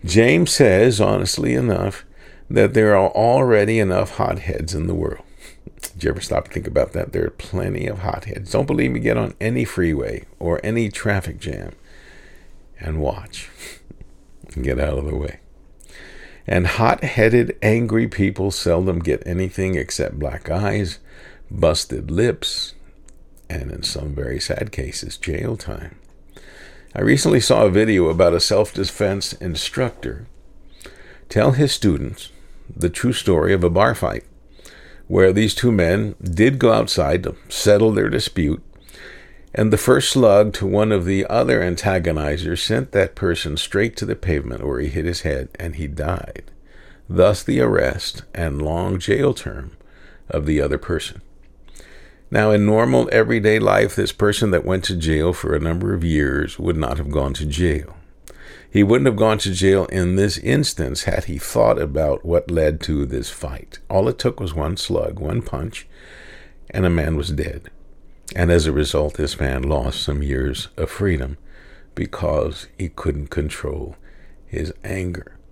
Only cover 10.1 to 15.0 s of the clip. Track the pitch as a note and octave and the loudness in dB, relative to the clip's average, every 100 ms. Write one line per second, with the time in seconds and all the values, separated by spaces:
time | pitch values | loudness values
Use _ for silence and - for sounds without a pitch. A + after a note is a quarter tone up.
10.1 | A1 - - E2+ E2+ - A#2 A2 - G#2+ | -8 -12 -8 -4 -4 -2 -2 -2 -4 -2
11.1 | G2+ F2+ - - A1+ G1+ - - - - | -2 -4 -8 -8 -8 -10 -16 -20 -20 -20
12.1 | - - - - - - - D#2+ D#2 D2 | -20 -20 -20 -20 -20 -20 -14 -8 -4 -4
13.1 | - - - - - - - - - - | -4 -10 -16 -18 -18 -20 -18 -20 -20 -20
14.1 | - - - - - C2 C2 D2 C#2 | -20 -20 -20 -14 -6 -4 -2 -2 -2